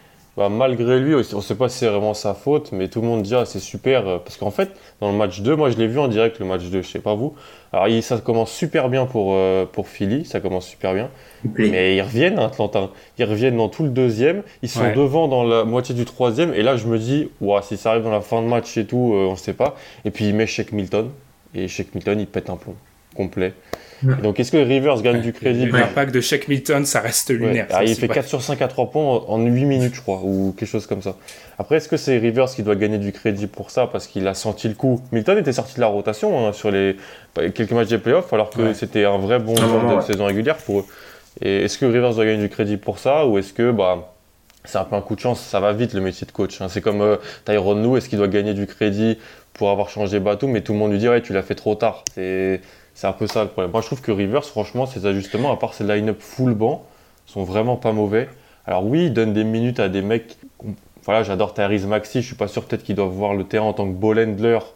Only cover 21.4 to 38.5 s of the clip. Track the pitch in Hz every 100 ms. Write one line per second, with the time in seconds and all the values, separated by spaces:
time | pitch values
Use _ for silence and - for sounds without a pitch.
21.4 | _ - 92 - 95 95 98 104 98 98
22.4 | - 87 - 92 - _ _ - 92 95
23.4 | 92 - - - - - 131 131 104 101
24.4 | - 160 127 135 143 127 120 120 117 117
25.4 | 135 123 120 123 117 143 135 123 120 143
26.4 | - 139 139 143 143 120 110 - - 120
27.4 | 113 117 101 92 110 113 120 139 131 139
28.4 | 123 131 131 - 123 151 147 120 - 110
29.4 | 120 123 143 131 123 127 - 95 92 98
30.4 | 98 90 107 110 - 101 98 95 - -
31.4 | - - 101 156 156 160 - 123 117 117
32.4 | 127 120 107 101 104 107 101 - 113 101
33.4 | 104 - 98 - 123 98 - 98 95 92
34.4 | 110 101 113 104 135 123 - 117 110 208
35.4 | 156 151 110 - 113 101 101 107 214 156
36.4 | 110 101 107 98 98 95 - - - -
37.4 | 85 98 110 117 113 113 113 156 180 110
38.4 | 107